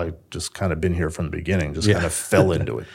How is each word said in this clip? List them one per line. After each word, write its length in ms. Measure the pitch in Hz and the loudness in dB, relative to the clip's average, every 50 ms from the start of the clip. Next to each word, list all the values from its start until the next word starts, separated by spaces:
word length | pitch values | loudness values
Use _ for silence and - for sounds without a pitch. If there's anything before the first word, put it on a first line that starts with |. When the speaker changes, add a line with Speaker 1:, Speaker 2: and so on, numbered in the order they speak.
| 87 | -2
Speaker 1:
I 100 | 82 82 - - - | -2 -6 -10 -12 -12
just 220 | - 82 80 - - | -10 -10 -8 -8 -6
kind 180 | - 98 92 80 | -2 -2 0 0
of 80 | 80 80 | 0 0
been 100 | 85 85 | 0 0
here 160 | 85 85 78 | 0 0 -2
from 180 | 80 - 87 | -2 -4 -6
the 40 | 76 | -4
beginning, 420 | 80 80 80 85 98 95 85 71 73 | -4 -4 -2 0 0 0 0 0 -2
just 160 | 80 104 104 | 0 2 4
Speaker 2:
Yeah. 60 | 101 | 4
Speaker 1:
kind 100 | 90 87 | 4 2
of 60 | 80 73 | 0 -2
fell 400 | - - - - 95 - 95 85 | -4 -4 2 4 4 6 6 4
into 260 | 78 - - 57 57 | 2 0 -2 -4 -4
it," 100 | 53 - - | -6 -10 -10